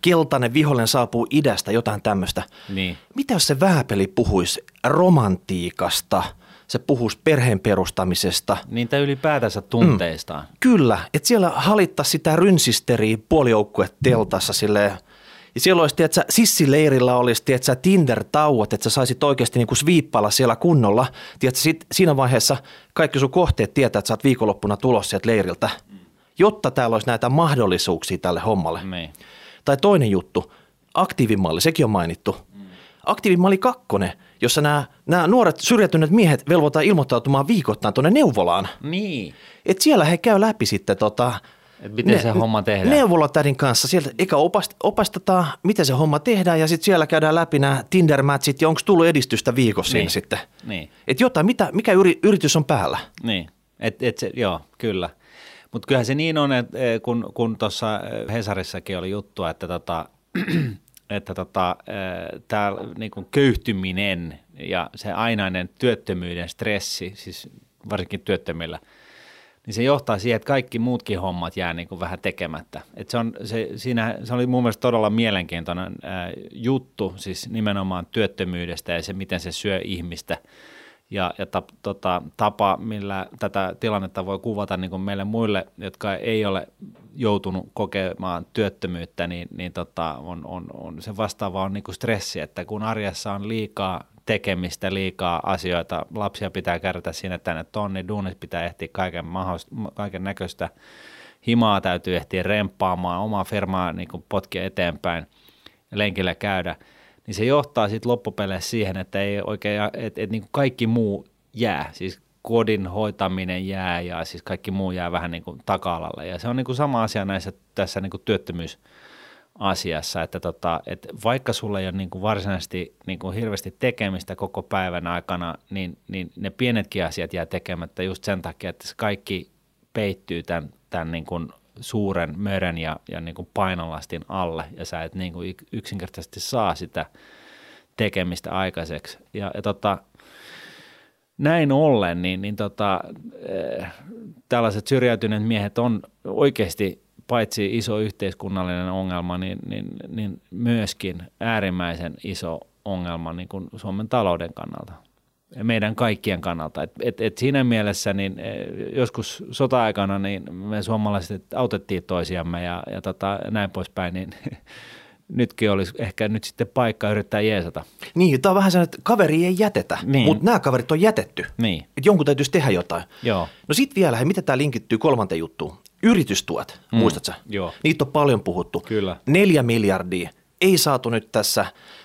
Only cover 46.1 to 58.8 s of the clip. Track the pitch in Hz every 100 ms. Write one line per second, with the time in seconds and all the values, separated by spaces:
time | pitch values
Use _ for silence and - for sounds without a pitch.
46.1 | 147 247 208 180 160 156 165 - 175 151
47.1 | 160 156 165 165 147 139 135 - 185 160
48.1 | 139 139 139 151 135 160 151 - 175 165
49.1 | 151 123 113 - 120 120 98 - 123 85
50.1 | 98 - - - _ - 92 76 _ -
51.1 | 131 247 160 185 247 165 190 233 185 190
52.1 | - 202 196 147 165 147 135 78 - -
53.1 | - 117 95 80 - _ _ 110 - 123
54.1 | - 104 123 101 80 - - 113 92 85
55.1 | - _ - - - _ 113 - 131 117
56.1 | 143 160 156 143 127 120 - 123 113 123
57.1 | 117 104 - 113 110 104 - 110 104 98
58.1 | 113 - 113 104 98 90 92